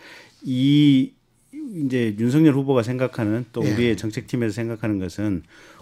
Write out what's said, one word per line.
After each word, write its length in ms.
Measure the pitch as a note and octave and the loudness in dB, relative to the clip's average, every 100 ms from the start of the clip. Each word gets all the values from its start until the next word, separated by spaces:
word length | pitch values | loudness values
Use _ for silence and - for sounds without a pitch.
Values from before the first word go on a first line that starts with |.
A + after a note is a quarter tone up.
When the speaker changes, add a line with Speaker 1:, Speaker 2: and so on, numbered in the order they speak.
| - - - _ | -20 -20 -20 _
Speaker 1:
이 680 | - B2+ C3+ D3 D3 C3+ C3 - _ _ _ C#4+ D4 F#3 C#3 | -6 0 4 6 6 6 2 -6 _ _ _ -16 -12 -6 -4
이제 300 | B2+ A#2 G#2 | -2 -2 -2
윤석열 360 | A#2+ C#3+ D#3+ | 0 4 4
후보가 280 | C3+ C3+ C3 | 4 2 0
생각하는 640 | A2+ B2+ B2+ - G#2+ A2 B2 | 0 -2 -4 -2 -4 -4 -6
또 120 | A#2+ | -4
Speaker 2:
예. 80 | G#2+ | -2
Speaker 1:
우리의 240 | G#2 A#2+ G#2 | 0 0 0
정책팀에서 560 | A2 - G2+ B2+ A#2 | -4 -8 -6 -4 -4
생각하는 460 | G#2 A#2 A2+ A#2 G2+ | -4 -8 -6 -4 -4
것은 460 | F#2 - G#2+ F2+ - - - - | -6 -6 -4 -4 -8 -20 -20 -20